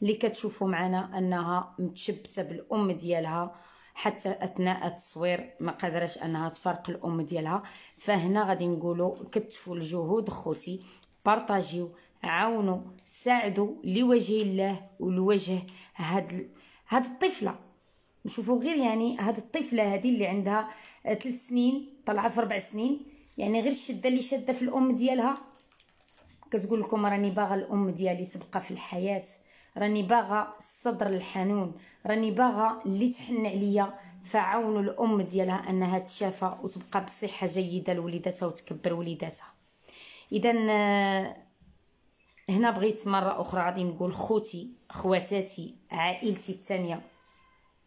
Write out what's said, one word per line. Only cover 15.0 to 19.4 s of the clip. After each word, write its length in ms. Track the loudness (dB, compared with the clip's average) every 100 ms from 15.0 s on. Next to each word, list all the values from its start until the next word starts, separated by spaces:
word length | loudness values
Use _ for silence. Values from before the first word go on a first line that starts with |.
| -2 2 4 2 2 -4 -4 -14 -16 -8
هاد 380 | -2 -2 -2
ال-، 160 | -6 -10 -14 -20 -20 0
هاد 160 | 0 0
الطفلة. 500 | 2 0 2 -4 -4 -12 _ _ _ _ _ -8
نشوفوا 340 | -4 0 2
غير 160 | 2 2
يعني 420 | 2 4 2 0
هاد 180 | 0
الطفلة 560 | -2